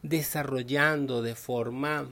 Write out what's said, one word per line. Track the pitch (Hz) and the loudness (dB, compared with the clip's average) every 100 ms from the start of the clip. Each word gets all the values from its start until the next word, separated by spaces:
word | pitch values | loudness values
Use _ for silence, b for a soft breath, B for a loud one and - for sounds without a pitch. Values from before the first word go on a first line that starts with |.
desarrollando | 151 156 147 156 139 131 123 143 151 151 135 123 | 0 0 0 -2 -2 -2 0 4 4 4 0 0
de | 117 | -2
forma | 117 - 123 117 123 147 151 131 | -4 -4 -2 -2 -2 -2 -2 -4